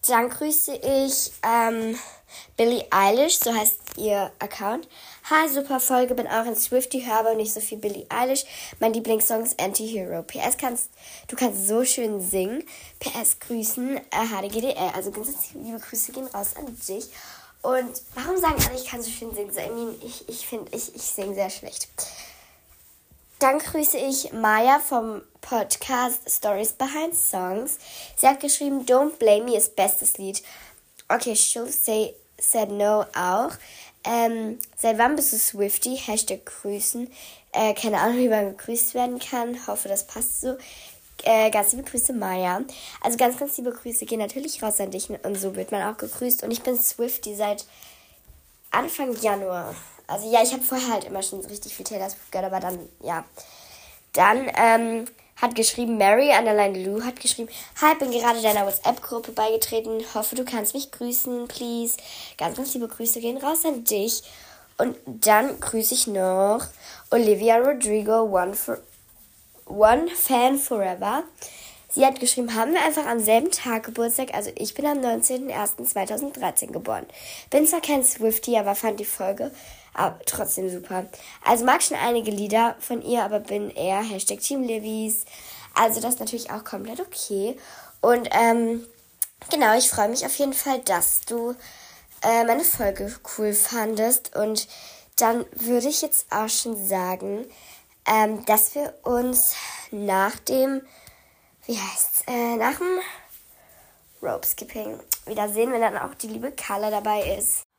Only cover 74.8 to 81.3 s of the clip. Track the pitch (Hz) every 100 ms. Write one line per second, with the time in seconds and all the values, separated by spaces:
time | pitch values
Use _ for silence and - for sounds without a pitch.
74.8 | 294 294 254 226 - 254 269 - 202 -
75.8 | 233 202 190 214 285 277 202 - - -
76.8 | 196 107 - - - - - 285 311 339
77.8 | 302 285 247 - 220 220 - 233 202 202
78.8 | 226 214 208 - 190 202 285 - - -
79.8 | - - 147 - - - 202 - 185 180
80.8 | 180 185 196 - -